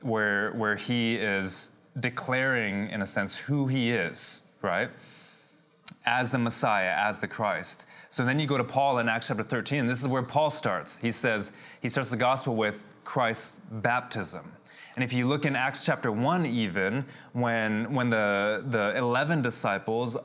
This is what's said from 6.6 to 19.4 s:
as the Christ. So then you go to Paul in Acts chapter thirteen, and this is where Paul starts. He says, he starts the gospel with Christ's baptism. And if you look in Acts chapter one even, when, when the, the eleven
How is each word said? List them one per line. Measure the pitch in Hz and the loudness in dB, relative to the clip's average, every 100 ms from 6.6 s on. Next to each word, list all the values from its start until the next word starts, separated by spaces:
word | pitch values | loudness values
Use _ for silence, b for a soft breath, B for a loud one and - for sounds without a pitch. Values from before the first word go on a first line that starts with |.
| 123 104 92 80 | 2 2 2 2
as | 104 101 | 0 -2
the | - | -6
Christ. | - 107 82 87 - - B B | -2 -2 0 -4 -8 -10 B B
So | - | -2
then | 127 143 | 2 2
you | 147 | 2
go | 139 | 0
to | |
Paul | 120 139 139 123 | 0 2 2 2
in | 117 | 2
Acts | 113 - | 0 0
chapter | 113 | -2
thirteen, | 107 123 - 143 | -2 -4 -2 0
and | 120 | 0
this | 123 | 0
is | 131 | 0
where | 131 | 0
Paul | 120 147 151 | 0 2 2
starts. | - 117 90 73 - | 0 0 -2 -4 -4
He | 117 | -2
says, | 110 127 110 98 B B B | 0 0 0 -2 B B B
he | 123 | -2
starts | 139 127 | 0 0
the | 117 | 2
gospel | 127 131 135 | 2 2 0
with | 113 107 104 - - | 0 0 -2 -12 -18
Christ's | - 135 117 113 - - - | -6 0 0 2 -2 -4 -10
baptism. | 113 104 123 120 110 90 87 - - - B B | -4 0 0 -2 -6 -6 -8 -12 -20 -20 B B
And | - | -4
if | 123 | -2
you | 123 123 | 2 2
look | 143 | 2
in | 147 | 2
Acts | 131 131 135 | 0 0 0
chapter | - 139 123 | 0 0 0
one | 107 131 180 151 | 0 2 2 2
even, | 120 107 92 95 127 131 B B | 0 0 2 2 0 -6 B B
when, | 120 120 117 110 107 117 | -2 0 2 2 0 0
when | 135 123 | 0 2
the, | 113 104 101 104 107 131 | 4 4 4 2 0 0
the | 117 104 110 | 2 2 2
eleven | 123 123 147 165 | 2 2 2 2